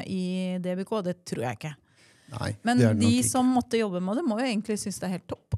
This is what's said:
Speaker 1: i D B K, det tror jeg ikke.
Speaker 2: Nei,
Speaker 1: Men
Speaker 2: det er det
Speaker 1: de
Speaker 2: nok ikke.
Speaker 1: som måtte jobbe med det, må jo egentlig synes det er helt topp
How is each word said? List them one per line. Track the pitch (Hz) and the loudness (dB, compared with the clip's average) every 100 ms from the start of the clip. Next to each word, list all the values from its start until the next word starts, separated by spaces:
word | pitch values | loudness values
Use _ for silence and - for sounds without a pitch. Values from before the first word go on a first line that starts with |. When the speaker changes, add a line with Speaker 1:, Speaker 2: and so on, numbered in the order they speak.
| - | -2
Speaker 1:
i | 190 180 185 185 185 | -4 -2 -2 -2 -4
D | 180 180 | -4 -4
B | 190 | -4
K, | 220 | -2
det | 180 175 - | -2 -6 -6
tror | - | -4
jeg | 120 117 | -4 -6
ikke. | 156 143 _ _ _ _ - | -10 -12 _ _ _ _ -14
Speaker 2:
Nei, | 117 - 107 | -6 -6 -4
Speaker 1:
Men | 226 247 | 0 4
Speaker 2:
det | 233 | 6
er | |
det | 214 | 6
Speaker 1:
de | 233 | 4
Speaker 2:
nok | 247 | 4
ikke. | 240 | 2
Speaker 1:
som | 254 254 254 | 2 4 2
måtte | 240 226 | 2 0
jobbe | 214 180 | 0 -2
med | 185 233 | -2 0
det, | 339 | 0
må | 214 | 0
jo | 262 | 0
egentlig | 214 - 208 | -2 -2 -4
synes | 202 175 | -4 -6
det | 185 | -6
er | 180 | -6
helt | - | -8
topp | - _ | -12 _